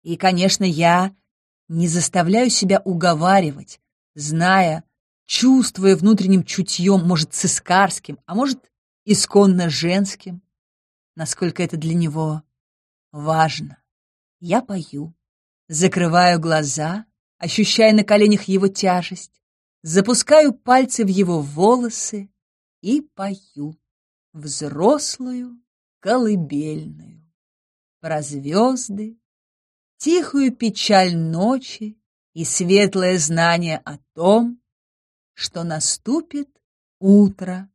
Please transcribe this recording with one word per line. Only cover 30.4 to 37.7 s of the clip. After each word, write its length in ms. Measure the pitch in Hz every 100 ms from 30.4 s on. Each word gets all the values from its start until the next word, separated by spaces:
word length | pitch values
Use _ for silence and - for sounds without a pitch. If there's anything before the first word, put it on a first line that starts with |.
| 262
печаль 640 | - 226 - - 196 185 170
ночи 840 | 160 160 208 262 262 - 214 214 _ _ _
и 100 | 165
светлое 760 | 165 - 180 202 202 196 180 185
знание 600 | 151 165 170 170 170 156 -
о 140 | 147 _
том, 480 | - 175 220 240 240 _ _ _ _ _ _ _
что 300 | - - 175
наступит 840 | 170 156 - - - 302 320 285 285 _ _ _ _ _
утро. 720 | 190 202 202 196 185 180 196